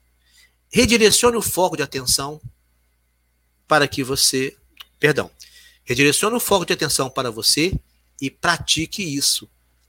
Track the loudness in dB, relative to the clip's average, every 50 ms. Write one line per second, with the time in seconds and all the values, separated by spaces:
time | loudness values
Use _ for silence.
0 | _ _ _ _ _ _ _ _ _ _ _ _ _ _ 2 2 4 4 4 4
1 | 6 4 4 4 4 2 2 0 -2 -4 -2 0 0 0 -2 -4 -6 -6 -6 -6
2 | -2 -2 -2 -2 -2 -6 -10 -14 -16 -20 -20 _ _ _ _ _ _ _ _ _
3 | _ _ _ _ _ _ _ _ _ _ _ _ _ 0 2 2 2 2 -2 -4
4 | -6 -4 -2 0 0 0 0 0 -2 -4 -6 _ _ _ _ -20 -20 _ _ _
5 | 2 2 2 0 -2 -6 -8 -18 -20 -20 -20 -20 -20 -20 _ _ _ -4 0 2
6 | 2 2 2 2 0 0 0 -2 0 2 0 0 2 0 -2 -2 -2 -2 -2 -2
7 | -2 -4 -4 -6 -6 -6 -6 -4 -2 0 0 2 0 0 -2 -4 -8 _ _ _
8 | _ _ _ -8 -8 -8 -6 _ 0 0 0 0 -2 -2 -2 -2 -4 -4 -6 -8
9 | -6 -6 -4 -2 -2 -2 -2 -2 -6 -12 _ _ _ _ _ _ _